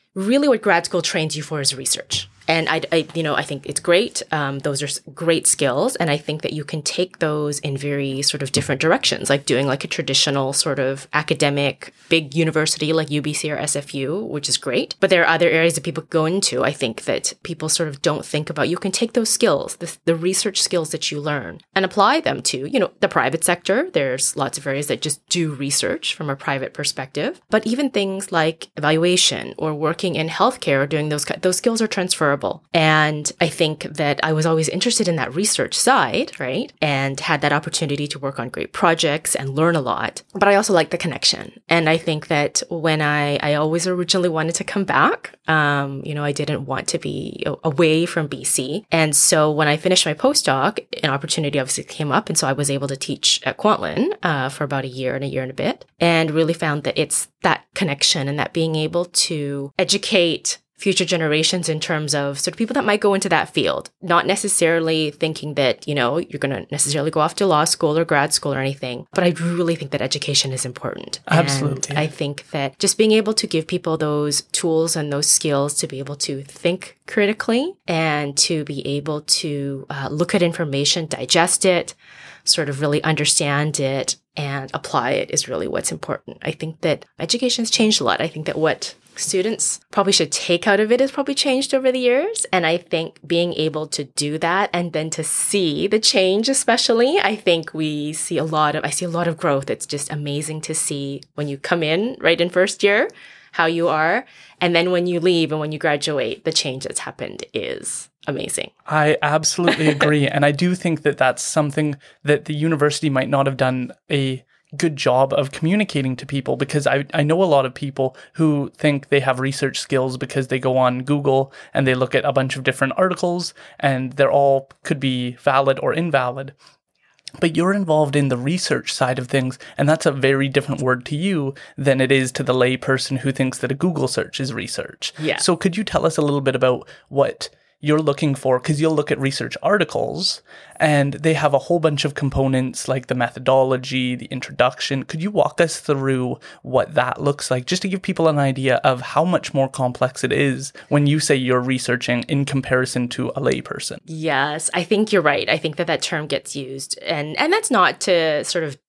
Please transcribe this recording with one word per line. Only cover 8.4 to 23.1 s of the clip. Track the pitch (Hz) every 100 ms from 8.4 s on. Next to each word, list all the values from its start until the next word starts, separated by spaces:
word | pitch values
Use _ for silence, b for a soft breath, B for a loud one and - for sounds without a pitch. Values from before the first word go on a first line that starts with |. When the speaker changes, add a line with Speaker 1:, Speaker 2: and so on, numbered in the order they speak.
Speaker 1:
of | 139
different | - - 135
directions, | 160 220 - - -
like | 139 143
doing, | 127 139
like, | 135
a | -
traditional | - 143 135 - 139 131
sort | 139 165 139
of | 131 135 -
academic | 151 147 147 147 143 143 127 - - -
big | 165 147 147
university | 160 156 156 - 156
like | 160 151
U | 147
B | 143
C | 147 156
or | 151
S | 147 147
F | 143
U, | 143 135 175
which | 226 151 131
is | 127
great. | - 127 294 -
But | 190
there | 180
are | 170
other | 165 170
areas | 160 165 151
that |
people | 139 156
go | - 165
into, | 156 185 190 127
I | 123
think, | 147 120 113
that | - - - -
people | - 165 156
sort | - 160
of | 139
don't | 175 151 -
think | 151 156
about. | 151 139
You | 175
can | 196
take | - 226
those | - 220
skills, | - 226 143 - -
the, | 170 - -
the | 165
research | 175 190 208 190
skills | - 180 160
that | 156 -
you | 147
learn, | 147 147 98 - _ -
and |
apply | 185 208 202 302
them | 311 143
to, | - 135 139
you | 269
know, | 185 -
the |
private | 202